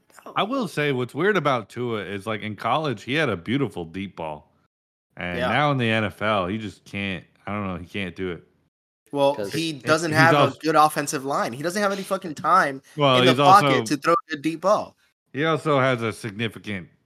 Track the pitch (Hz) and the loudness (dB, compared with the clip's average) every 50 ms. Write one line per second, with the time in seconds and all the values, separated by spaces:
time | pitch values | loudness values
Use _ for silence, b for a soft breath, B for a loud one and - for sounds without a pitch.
0 | _ _ _ - - - - 147 180 208 262 277 233 160 - - 147 147 139 123 | _ _ _ -20 -20 -8 -6 -4 -4 -2 -2 -4 -4 -4 -4 -2 -2 0 0 -2
1 | 123 120 - 131 170 202 214 185 151 147 135 120 104 - - 117 123 120 117 107 | -4 -4 -4 -2 0 0 2 2 2 2 0 0 -2 -6 -10 -8 -6 -6 -4 -6
2 | 95 85 101 101 98 110 110 104 101 107 104 95 - 113 120 151 160 147 123 101 | -6 -6 -8 -8 -6 -6 -6 -6 -6 -8 -8 -6 -2 -2 0 0 0 -2 -4 -6
3 | - - 127 156 160 131 101 87 82 - 113 143 139 107 - 90 87 82 80 95 | -6 -4 -2 -2 0 0 -2 -4 -4 -4 -2 -2 -2 -4 -4 -8 -10 -10 -10 -10
4 | 98 95 - - 82 80 76 76 - _ _ _ _ _ _ _ _ _ _ _ | -12 -10 -10 -10 -10 -10 -10 -12 -14 _ _ _ _ _ _ _ _ _ _ _
5 | _ _ _ - 90 90 87 87 123 127 110 131 147 147 143 131 120 113 110 113 | _ _ _ -10 -8 -6 -4 -4 -2 -2 0 0 0 0 0 0 0 0 0 0
6 | 110 98 - - 101 107 110 101 90 87 101 110 110 101 90 - _ - - 101 | 0 -2 -4 -4 -2 0 0 0 0 -2 -4 -6 -8 -10 -12 -16 _ -12 -10 -8
7 | 101 98 95 85 - _ _ _ _ - 101 104 101 95 92 85 87 85 - 104 | -6 -6 -6 -8 -10 _ _ _ _ -8 -8 -6 -6 -6 -8 -8 -10 -10 -10 -8
8 | 98 90 82 - 95 92 87 80 - _ _ _ _ _ _ _ _ _ _ _ | -8 -8 -8 -8 -8 -8 -8 -10 -12 _ _ _ _ _ _ _ _ _ _ _
9 | _ _ - 143 139 139 143 110 104 98 - 147 170 165 156 135 - - 156 160 | _ _ -2 0 2 2 2 0 -4 -6 -4 -4 -4 -4 -6 -6 -2 0 0 0
10 | 170 160 156 156 160 165 165 143 139 139 135 - - 151 160 156 151 151 - 160 | 0 2 4 6 6 6 6 6 4 2 0 -2 -2 2 4 6 4 4 4 0
11 | 147 143 - 143 131 135 143 170 208 151 113 131 147 170 175 208 208 196 196 196 | -4 -4 -4 -6 -4 -4 -2 -2 -2 -4 -6 -6 -6 -4 -2 -2 -2 -2 -2 -4
12 | 185 - 196 190 - 175 147 - - 156 170 190 175 147 135 135 b b b - | -6 -6 -6 -6 -6 -8 -10 -4 0 4 4 4 4 2 0 -6 b b b 0
13 | 147 139 127 127 127 131 131 123 143 - 185 202 175 143 131 123 117 110 151 139 | 2 4 6 6 6 6 4 6 8 8 8 8 8 6 2 2 0 0 -4 -2
14 | - 156 170 175 - - 160 147 135 156 165 160 170 185 214 165 98 85 - _ | 0 2 0 0 0 -4 -8 -6 -4 -6 -6 -2 0 0 0 0 0 -4 -12 _
15 | _ _ _ _ _ _ - 127 151 160 160 143 - 156 147 139 127 135 127 117 | _ _ _ _ _ _ -6 -4 -2 -2 -2 0 0 2 2 2 4 2 0 0
16 | 117 113 98 - - 117 95 101 117 110 - 95 92 107 104 95 82 - _ _ | -2 -4 -6 -6 -10 -10 -8 -6 -6 -6 -8 -10 -10 -8 -8 -8 -10 -14 _ _
17 | _ | _